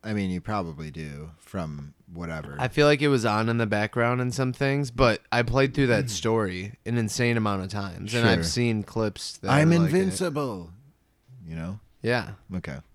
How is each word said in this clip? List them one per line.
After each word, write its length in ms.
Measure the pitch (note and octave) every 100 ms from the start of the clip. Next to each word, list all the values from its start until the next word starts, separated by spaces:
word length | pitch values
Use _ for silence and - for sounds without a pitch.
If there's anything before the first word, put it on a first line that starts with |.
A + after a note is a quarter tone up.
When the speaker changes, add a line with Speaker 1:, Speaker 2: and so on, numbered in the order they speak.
Speaker 1:
I 100 | A2
mean, 160 | G#2 F#2+
you 120 | F#2
probably 500 | F#2 G#2+ E2+ D2+ D#2
do 400 | D#2 D2+ C#2+ D#2 D#2+
from 540 | - F#2+ D#2+ D2 C#2+ _ -
whatever. 440 | E2+ E2+ D#2+ C#2+ G2
Speaker 2:
I 120 | B2+
feel 180 | - D3
like 140 | D3
it 80 | D3
was 160 | C3+ A2
on 240 | G#2+ A2+
in 80 | A#2
the 80 | A2+
background 540 | G#2 G#2+ B2 A#2 B2
in 100 | B2
some 220 | B2+ B2+
things, 380 | A#2+ C#3 C#3 C3+
but 300 | A#2 B2 G#2+ _
I 120 | A#2+
played 300 | A2+ B2+ C#3
through 140 | C#3+ C3
that 220 | A2+ B2+
Speaker 1:
<clears throat> 100 | G2
Speaker 2:
story 520 | A2+ A2+ G2+ F2+ G2+ - -
an 120 | A#2+
insane 400 | A2 - A#2+ A#2
amount 260 | G#2+ G2
of 60 | F2+
times, 440 | G2+ G2 E2+ G2+
and 140 | A#2+ A#2
I've 80 | A2+
Speaker 1:
Sure. 40 | E2
Speaker 2:
seen 380 | B2 A#2+ A2
clips 540 | G2 A2+ G#2+ - - -
that 140 | G2
Speaker 1:
I'm 200 | C#3 D#3
Speaker 2:
are 80 | E3+
like 140 | E3
it. 20 | E3+
Speaker 1:
invincible. 760 | F#3+ F#3 F#3 C#3+ C#3 G2 E2+ F#2+ C3+ _ _ _ _ B2+ E2+
You 100 | E2
know? 240 | E2 G#2 - _
Speaker 2:
Yeah. 300 | A2 A#2+ F#2+ G#2 _ F#2
Speaker 1:
Okay. 220 | D#2+ C2+ -